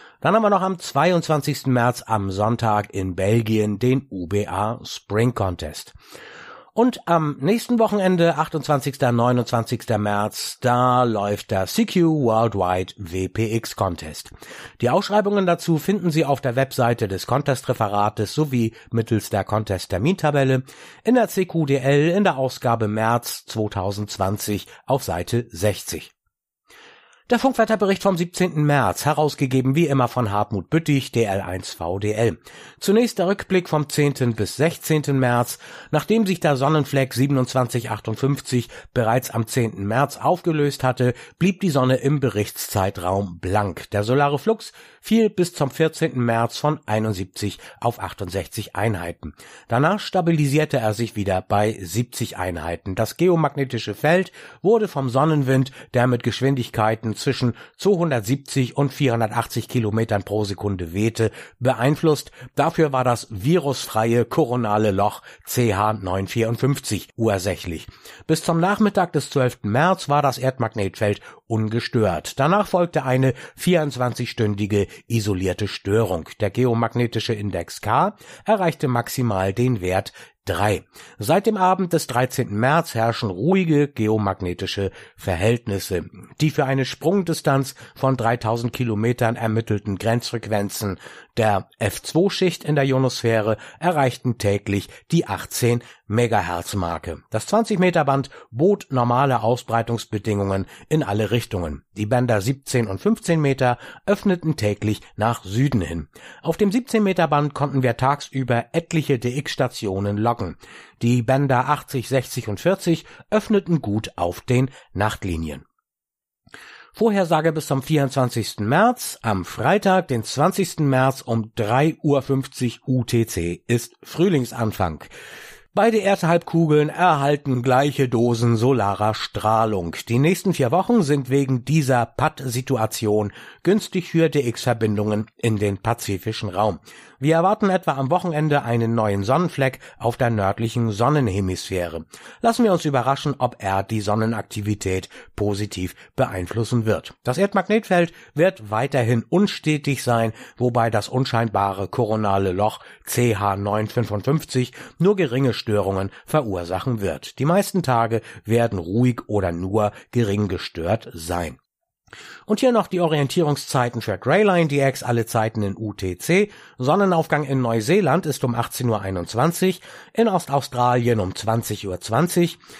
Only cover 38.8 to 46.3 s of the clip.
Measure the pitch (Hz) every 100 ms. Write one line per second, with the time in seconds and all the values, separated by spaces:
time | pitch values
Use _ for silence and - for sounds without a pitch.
38.8 | - 127 110 123 - 113 110 - 113 98
39.8 | 101 117 143 - 147 175 175 156 147 -
40.8 | 131 120 127 - - - 185 190 190 139
41.8 | 127 131 135 147 127 104 98 - - 107
42.8 | 95 - 87 98 101 85 92 104 101 82
43.8 | - 104 104 135 143 143 220 220 - -
44.8 | - - - 226 214 214 170 - 139 -
45.8 | 160 - 160 127 120